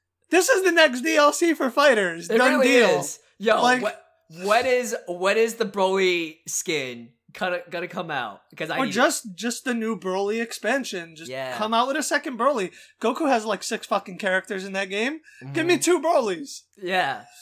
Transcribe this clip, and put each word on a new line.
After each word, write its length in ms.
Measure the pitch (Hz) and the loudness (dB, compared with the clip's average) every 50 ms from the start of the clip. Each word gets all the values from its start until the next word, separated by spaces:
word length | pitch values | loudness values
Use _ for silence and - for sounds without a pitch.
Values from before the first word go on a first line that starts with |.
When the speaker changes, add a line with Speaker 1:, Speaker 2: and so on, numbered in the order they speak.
| _ _ _ _ _ _ | _ _ _ _ _ _
Speaker 1:
This 180 | - 349 370 - | 2 4 4 4
is 160 | 523 392 381 | 4 4 4
the 80 | 370 | 4
next 300 | 339 339 320 302 247 254 | 4 6 4 4 4 0
D 160 | 240 320 320 311 | -2 0 4 4
L 160 | 294 294 294 | 6 4 4
C 200 | - 349 339 311 | 4 2 2 2
for 140 | - 339 262 | 2 -2 -2
Fighters. 600 | - 294 285 294 247 214 196 175 165 165 170 170 | 2 4 4 6 6 4 2 0 -2 -6 -4 0
Speaker 2:
It 80 | 214 233 | 2 4
Speaker 1:
Done 160 | 254 262 254 | 4 4 4
Speaker 2:
really 140 | 254 262 247 | 4 4 6
Speaker 1:
deal." 320 | 269 254 226 190 160 143 | 6 6 6 6 4 2
Speaker 2:
is. 200 | 135 - - - _ _ _ - | 0 -4 -8 -14 _ _ _ -4
Yo, 240 | 196 226 214 - | 0 2 2 4
Speaker 1:
Like, 200 | - 240 247 254 | 4 4 2 2
Speaker 2:
what, 200 | 196 - - - - _ _ _ _ _ 160 165 180 | 0 -4 -6 -8 -16 _ _ _ _ _ -14 -6 0
what 220 | 202 208 233 247 | 2 2 2 4
is, 300 | 262 247 247 247 220 226 - - - | 2 2 0 0 -2 -6 -8 -6 -8
what 280 | 175 175 180 190 202 | -6 -2 0 2 2
is 200 | 220 226 233 226 | 2 2 0 0
the 100 | - 226 | -2 -6
Broly 720 | 190 - 202 190 190 190 196 190 185 180 175 165 156 160 - _ - | -4 -2 0 0 2 2 2 2 2 2 0 -2 -6 -10 -14 _ -10
skin 640 | - - - - 165 147 135 127 123 117 117 117 _ _ _ _ - | -8 -6 -4 -4 -4 -4 -4 -6 -8 -12 -14 -18 _ _ _ _ -10
gonna, 260 | - 214 185 180 175 175 - | -6 -4 -4 -4 -4 -6 -8
gonna 200 | 156 175 175 170 | -10 -8 -8 -8
come 200 | 165 196 180 165 | -8 -10 -8 -6
out? 300 | 156 135 120 110 98 - _ _ - | -6 -6 -6 -6 -10 -14 _ _ -12
'Cause 140 | 143 165 151 | -10 -8 -6
I 80 | 165 - | -2 -2
Speaker 1:
or 80 | 269 | -2
Speaker 2:
need 80 | 226 185 | -2 0
Speaker 1:
just, 420 | 214 262 330 - - - 220 180 | 2 2 2 2 -2 -8 -10 -10
just 300 | 165 202 240 233 - - | -8 -6 -6 -6 -6 -4
the 80 | 269 240 | -4 -4
new 260 | 233 220 220 226 185 | -2 -2 -4 -4 -4
Broly 420 | 156 190 185 190 196 202 214 233 | -4 -4 -2 -2 -2 -2 -2 -4
expansion. 760 | 233 226 - - - 202 247 277 254 - - 185 170 165 165 151 | -4 -6 -8 -6 -4 -2 -2 -2 -2 -6 -8 -10 -10 -12 -16 -18
Just 120 | 165 127 | -14 -12
Speaker 2:
Yeah. 280 | 127 131 135 131 127 123 | -10 -8 -8 -8 -6 -6
Speaker 1:
come 160 | 214 220 226 | -4 -2 0
out 140 | 226 247 262 | 0 0 0
with 80 | 277 311 | 0 -2
a 60 | 285 | -2
second 340 | - 330 285 285 320 262 214 | -2 -2 -2 -2 -4 -4 0
Broly. 320 | 233 269 294 240 190 170 - - - - _ - | 0 0 0 0 -2 -6 -8 -12 -20 -20 _ -4
Goku 260 | - 220 269 - 330 285 | -2 -2 -2 0 0 2
has, 160 | 269 233 214 | 2 0 0
like, 180 | 226 208 190 | -2 -6 -6
six 240 | - - 226 202 - | -6 -6 -8 -8 -4
fucking 340 | - 226 202 - - 185 165 | -2 -2 -2 -2 -4 -10 -6
characters 440 | - 196 185 185 185 - 214 190 190 | -2 -2 0 -2 -2 -4 -8 -8 -8
in 80 | 196 190 | -8 -6
that 160 | 190 196 190 | -6 -6 -4
game. 300 | 190 202 226 262 311 320 - - - - - 131 | -4 -4 -4 -4 -4 -8 -14 -20 -20 -18 -14 -8
Give 140 | 143 339 311 | -4 -2 0
me 80 | 339 359 | 2 2
Speaker 2:
Mm-hmm. 80 | 294 | 2
Speaker 1:
two 180 | - 330 359 330 | 2 2 2 2
Brolys. 640 | 277 320 349 302 247 208 185 165 147 135 - - - _ _ - | 2 2 2 2 2 0 -4 -6 -8 -12 -16 -18 -20 _ _ -12
Speaker 2:
Yeah. 480 | 202 175 190 185 175 - 131 107 104 - - - | -6 -4 -2 0 0 -2 -4 -6 -10 -18 -20 -20